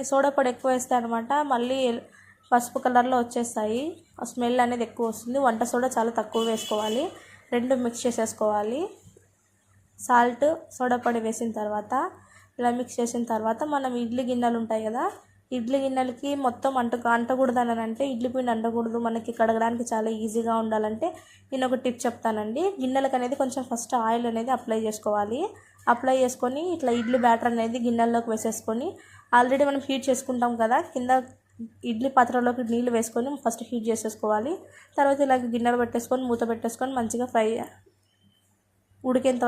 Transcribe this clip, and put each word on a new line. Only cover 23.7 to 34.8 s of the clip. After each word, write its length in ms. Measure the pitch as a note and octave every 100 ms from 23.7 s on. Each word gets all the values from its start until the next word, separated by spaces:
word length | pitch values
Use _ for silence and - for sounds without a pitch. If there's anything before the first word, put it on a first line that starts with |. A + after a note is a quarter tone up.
ఫస్ట్ 240 | A#3+ - B3 A3
ఆయిల్ 200 | A#3 A#3+
అనేది 200 | A3+ A#3 B3
అప్లై 220 | A#3 A3 A3
చేసుకోవాలి. 540 | G#3+ G#3+ G#3 G#3 A#3+ G4+ - - - -
అప్లై 220 | A#3+ C4 C4
చేసుకొని 400 | B3+ B3+ B3 C4+ F4+ E4
ఇట్లా 160 | B3 A#3+
ఇడ్లీ 200 | A3+ B3+ A#3+
బ్యాటర్ 260 | A3+ A#3+
అనేది 260 | A#3 A3+ B3 A#3+
గిన్నెల్లోకి 420 | A#3 A#3 A#3 A#3
వేసేసుకొని 560 | A3 A3+ A3 - A3+ D#4+ - - - - A#3+
already 280 | B3 C4+ C#4+
మనం 120 | C#4 C#4
హీట్ 160 | C4+ C4+
చేసుకుంటాం 440 | B3+ - B3 A#3+ A#3
కదా, 160 | A3+ C4 F4
కింద 160 | B3+ B3 C4 B3+ - _ - A3+ - A#3+
ఇడ్లీ 200 | A3 C4+ C4
పాత్రలోకి 480 | A#3+ B3 A#3+ B3 A3+
నీళ్ళు 200 | A#3 B3 A3+
వేసుకొని 400 | A3+ A#3 B3+ C#4+ A#3
ఫస్ట్ 180 | A3+ A#3
హీట్ 160 | A#3+ A3
చేసేసుకోవాలి. 640 | A3 A3+ A3 G#3+ G#3+ B3 F#4+ - -